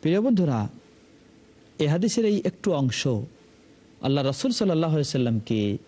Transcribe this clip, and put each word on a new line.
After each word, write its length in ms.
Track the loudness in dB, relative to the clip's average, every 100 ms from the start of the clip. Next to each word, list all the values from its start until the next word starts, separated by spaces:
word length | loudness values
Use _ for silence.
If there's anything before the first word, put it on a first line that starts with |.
প্রিয় 200 | 2 2
বন্ধুরা, 480 | 2 2 2 0 -2 -6 -20 -20 -20 -20 -20 -20 -20 -20 -20 -2
এ 80 | 0
হাদিসের 380 | 2 0 2 2
এই 160 | 2 -2
একটু 280 | -4 -2
অংশ 340 | 0 0 0 -2 -2 -4 -14 -20 -20 -20 -20 -20 -8
আল্লাহ 220 | -2 0
রাসূল 280 | 0 -2 -2
সাল্লাল্লাহু 400 | 0 0 2 2
আলাইহি 160 | 0 0
ওয়াসাল্লামকে 720 | 0 0 -2 -2 -2 0 -4